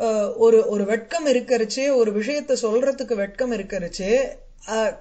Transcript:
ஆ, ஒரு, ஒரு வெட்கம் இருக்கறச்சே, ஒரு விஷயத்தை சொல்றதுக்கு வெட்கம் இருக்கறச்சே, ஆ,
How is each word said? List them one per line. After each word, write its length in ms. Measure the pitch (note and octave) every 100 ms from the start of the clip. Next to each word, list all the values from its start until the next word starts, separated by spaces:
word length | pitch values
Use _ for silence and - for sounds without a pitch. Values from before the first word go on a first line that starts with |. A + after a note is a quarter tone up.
ஆ, 320 | A3+ G#3+ G3+
ஒரு, 360 | - A3+ A3 -
ஒரு 160 | G#3
வெட்கம் 420 | G3+ A3 - E4+ D4+
இருக்கறச்சே, 680 | B3 B3 A#3 G#3+ C4 C#4
ஒரு 180 | C4 G#3+
விஷயத்தை 440 | G#3 G#3+ D4 C#4+ B3+
சொல்றதுக்கு 520 | A3+ A#3 C4+ C4+ A#3
வெட்கம் 380 | G#3+ G3 - B3+
இருக்கறச்சே, 760 | G#3+ G3 G3 F3 - F#3+ B3 C4+ - - - -
ஆ, 180 | A3 G#3+ -